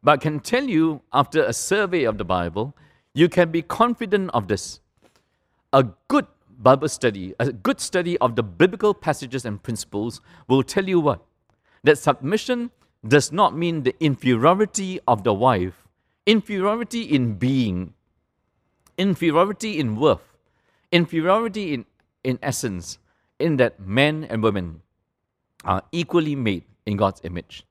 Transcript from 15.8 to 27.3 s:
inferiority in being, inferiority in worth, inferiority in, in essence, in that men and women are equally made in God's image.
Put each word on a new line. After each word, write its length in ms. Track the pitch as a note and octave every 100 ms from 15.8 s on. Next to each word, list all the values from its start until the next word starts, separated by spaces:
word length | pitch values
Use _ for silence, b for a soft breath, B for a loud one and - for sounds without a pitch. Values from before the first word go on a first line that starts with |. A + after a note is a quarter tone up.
| _ _ _ _ -
inferiority 760 | A3 - G3+ F#3+ A3+ A#3 A#3
in 320 | A3 C#3+ A#2+
being, 600 | G2+ B2 C3+ A2+ F2+ F#2 _ _ _ _ _ _ _ _ _ _ -
inferiority 800 | G3 F3+ E3+ D3+ G3 G3+ A3 F3+
in 180 | B2+ G#2+
worth, 400 | D3 G2 _ _ _ _ _ _ _
inferiority 800 | F3 E3 E3 E3 G#3 A3+ G3+ F#3+
in, 100 | C#3 - _ _ _
in 160 | C3 B2+
essence, 560 | C#3+ C3 B2 F#2 E2+ - _ _ _ _
in 180 | D#3+ C#3+
that 200 | A#2+ -
men 460 | F#2+ A2 D3 D#3
and 180 | D#3 A2+
women 380 | A2 G2+ F2 D#2+ _ _ _ _ _ _ _ _
are 180 | - F#2+ -
equally 420 | E3+ E3+ F3 D#3
made 300 | C#3+ A2+ F2+ - _ -
in 100 | G2
God's 240 | G2 F#2+
image. 420 | E2+